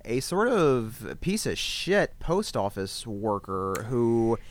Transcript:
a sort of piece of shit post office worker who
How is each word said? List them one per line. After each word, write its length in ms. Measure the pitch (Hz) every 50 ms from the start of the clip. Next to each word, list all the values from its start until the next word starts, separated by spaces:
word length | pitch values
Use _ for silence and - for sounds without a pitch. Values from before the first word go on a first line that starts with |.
| -
a 140 | - 117 127
sort 280 | 127 - 175 185 220 247
of 680 | 262 208 165 147 131 123 113 110 117 - 110 - - -
piece 240 | - - 196 214 -
of 120 | 120 87 -
shit 600 | - - - - - 170 190 208 165 - - -
post 360 | - - 165 196 214 - -
office 500 | 120 98 101 - 101 98 98 - - - 117
worker 680 | 107 101 104 110 104 98 - - 95 95 95 95 95 - - 110
who 480 | 131 120 120 117 117 117 113 113 117 - - -